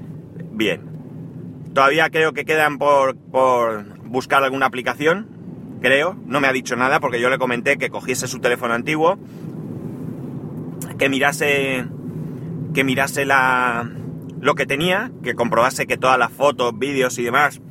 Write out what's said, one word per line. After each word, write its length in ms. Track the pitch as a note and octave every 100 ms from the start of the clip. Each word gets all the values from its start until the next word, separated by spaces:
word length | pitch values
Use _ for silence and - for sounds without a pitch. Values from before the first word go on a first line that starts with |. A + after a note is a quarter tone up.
| - - - - -
bien. 300 | G#2+ G#2 E2+ - - - - - - - - -
Todavía 360 | C#3 C3+ D3+ D#3
creo 240 | D#3 D#3+
que 120 | C3 C#3
quedan 320 | D#3 D3+ C3+
por, 400 | C#3+ C#3 C3+ B2+
por 640 | - C3 C3 B2 A#2 G#2+ G#2 -
buscar 400 | A2 B2+ A#2+ C#3
alguna 240 | C3+ C3+ C3
aplicación, 600 | B2+ B2 A#2+ D3+ F#3 A3 - - - - -
creo. 340 | B2 C3+ E3+ G3+ B2+
No 140 | C#3
me 80 | C3+
ha 60 |
dicho 220 | C3 C3 A#2+
nada 240 | B2+ D3+
porque 200 | C#3 A#2
yo 100 | B2
le 80 | C3
comenté 400 | B2+ A#2+ B2+ C#3
que 120 | B2
cogiese 380 | G#2 B2 B2+ B2+
su 120 | B2+
teléfono 340 | B2 A#2+ A#2+
antiguo, 440 | A#2 C3 D#3 D#3+ G3+ - - - - - - - - - - - - - - - - - -
que 120 | C#3
mirase, 760 | C3+ C#3+ - D3 C#3 C3+ C3 A#2 - - - - - - - -
que 100 | -
mirase 420 | C3+ B2+ C3+ C#3+ C#3
la, 640 | C#3 C3 B2+ B2 A#2 A#2 - - - - -
lo 160 | C3 C#3+
que 100 | C3
tenía, 460 | C#3 F3 F#3+ B3 -
que 140 | B2 A2+
comprobase 500 | A#2 A2+ B2+ B2+ B2
que 120 | B2+
todas 200 | B2+ B2+
las 140 | A#2
fotos, 460 | - C#3 C3 A#2+ A2
vídeos 400 | C#3 C3+ B2+ A#2
y 60 |
demás 380 | A#2+ C3 C#3+ - -